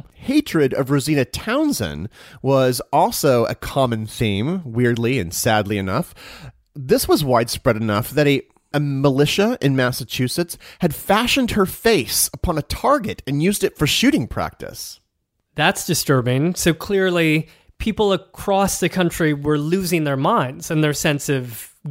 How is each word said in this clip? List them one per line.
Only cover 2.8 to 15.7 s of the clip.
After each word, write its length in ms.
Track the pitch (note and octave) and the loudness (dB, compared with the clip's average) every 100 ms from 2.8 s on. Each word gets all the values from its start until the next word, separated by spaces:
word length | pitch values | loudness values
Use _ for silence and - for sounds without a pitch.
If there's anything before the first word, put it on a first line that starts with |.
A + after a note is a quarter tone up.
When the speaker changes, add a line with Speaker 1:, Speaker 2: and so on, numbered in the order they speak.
| - | 0
Speaker 1:
also 520 | D3 G#3 A#3 D3 B2 A2+ | 2 2 2 2 4 2
a 100 | A2 | -4
common 500 | - C#3 B2+ A2 G#2+ | -4 0 0 0 -6
theme, 560 | - A2+ G2 B2+ F#3 | -2 0 0 -2 -4
weirdly 540 | D3 A2+ A#2+ A#2 A#2 C3 | -4 0 2 2 0 0
and 160 | E2+ | -2
sadly 440 | E2 A#2+ A2 G2+ G#2+ | -2 0 2 0 -2
enough. 360 | F#2+ A2+ F3 - - - C3+ - _ D3 | -2 -4 -4 -12 -20 -20 -20 -20 _ -8
This 320 | C3 B3 - | 0 0 2
was 160 | D#4+ | 0
widespread 520 | C#3+ A#2+ A#2 - C3 A2 | 4 2 2 -2 0 0
enough 340 | A2 G#2 A#2+ | 0 0 0
that 180 | C3+ C#3+ | 0 2
a, 140 | C#3 - _ _ | 2 -2 _ _
a 60 | C#3+ | -4
militia 800 | C#3+ C3+ C#3 C3 D3 - G#3 B3 | -2 0 2 4 2 2 0 2
in 140 | D3 | 0
Massachusetts 840 | C3 B2 B2+ B2 - B2+ - E3+ - - - | 2 0 -2 -8 -4 -4 -2 -6 -8 -16 -4
had 160 | F3 | -2
fashioned 580 | - - G3+ A#3+ C#4 A#3+ | -2 0 0 2 0 0
her 140 | G#3+ F#3+ | 0 0
face 640 | - A#3 G3+ A2+ - - | 0 2 2 0 -2 -2
upon 240 | - C3+ D3+ | -4 -2 -2
a 60 | |
target 580 | - - B3 C#4+ G#3 F#3 - | -4 -2 0 0 -2 -8 -4
and 160 | C#3+ | 0
used 220 | E3+ G#3 | 0 0
it 120 | F#3+ - | -2 0
for 120 | D3 | 0
shooting 400 | - A#3+ C#4+ A#2+ | 2 2 2 -2
practice. 720 | - D#2+ - G1+ - - - _ _ _ _ _ - | -4 -6 -8 -14 -14 -16 -18 _ _ _ _ _ -2
Speaker 2:
That's 300 | D#3+ | 0